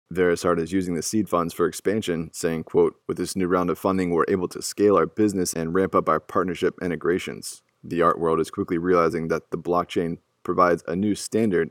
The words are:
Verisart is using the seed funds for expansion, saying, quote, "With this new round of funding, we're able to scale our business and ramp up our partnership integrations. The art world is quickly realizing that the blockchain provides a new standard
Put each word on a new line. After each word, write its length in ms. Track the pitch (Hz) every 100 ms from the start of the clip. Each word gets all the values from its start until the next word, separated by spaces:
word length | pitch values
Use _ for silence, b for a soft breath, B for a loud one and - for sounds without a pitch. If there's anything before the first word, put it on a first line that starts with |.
| -
Verisart 460 | 85 90 85 90 87
is 140 | 80
using 240 | 95 90 85
the 60 |
seed 260 | - 107 95
funds 260 | 85 85
for 100 | -
expansion, 640 | 82 - - 110 104 82 82
saying, 320 | - 85 80
quote, 360 | - 90 80 - -
"With 120 | 92
this 180 | 90 95
new 100 | 90
round 240 | 90 87
of 80 | 80
funding, 320 | 101 95 90
we're 140 | 85 -
able 220 | 95 90
to 120 | -
scale 360 | - - 104 95
our 100 | 85
business 480 | - 107 98 90
and 180 | 82 82
ramp 220 | 90 92
up 140 | 92 85
our 100 | 78
partnership 560 | - 101 90 85 87 -
integrations. 800 | 90 80 78 92 - - - - _ _
The 180 | - 85
art 160 | 85 -
world 220 | 82 80
is 100 | 78
quickly 280 | - 95 85
realizing 500 | 90 90 82 82 82
that 240 | 80 -
the 60 | 87
blockchain 600 | 85 87 87 101 82 82 _ _
provides 400 | - 90 87 87 -
a 80 | 87
new 180 | 104
standard 560 | 95 - 110 113 87 80